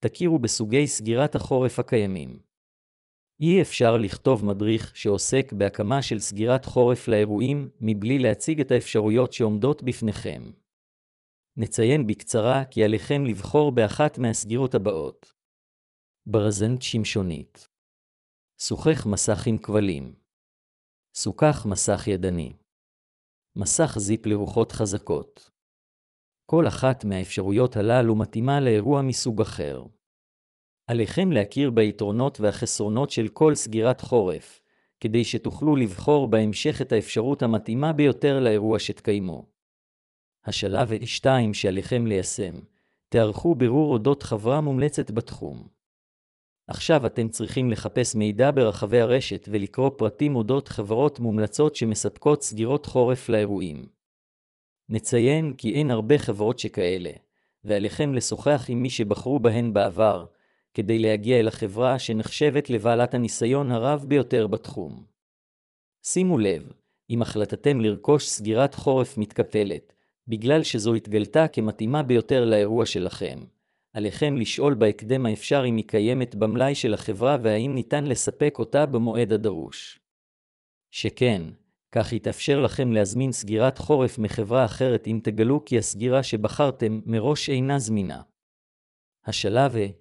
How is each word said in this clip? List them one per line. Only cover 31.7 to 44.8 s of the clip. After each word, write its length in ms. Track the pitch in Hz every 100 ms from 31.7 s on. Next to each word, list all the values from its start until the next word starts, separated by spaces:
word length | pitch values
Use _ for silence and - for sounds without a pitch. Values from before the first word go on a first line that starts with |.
ביתרונות 680 | 117 107 101 101 107 135 -
והחסרונות 720 | 107 95 113 - 104 110 139
של 180 | - 110
כל 260 | - 156
סגירת 460 | 143 - 110 113 127
חורף, 600 | - 123 92 76 - - _ _ _ _
כדי 240 | 113 110
שתוכלו 520 | 117 117 107 - 147 143
לבחור 520 | 117 90 - 147 131
בהמשך 540 | 110 110 101 151 -
את 100 | 127
האפשרות 500 | 113 - - 120 143
המתאימה 500 | 123 110 110 113 151
ביותר 480 | 151 147 120 147 135
לאירוע 380 | 123 107 110 107
שתקיימו. 680 | - 101 - 104 92 73 - _ _ _ _ _ _ _ _ _
השלב 600 | - 104 98 95 120 110
שתיים 500 | 120 - 139 131 113
שעליכם 520 | 104 101 92 92 127 117
ליישם, 480 | 98 90 - 95 82 - _ _ _ _
תערכו 460 | 120 110 101 170
בירור 380 | 151 123 127 156
אודות 300 | 127 110 139
חברה 380 | - 110 107 143
מומלצת 500 | 151 131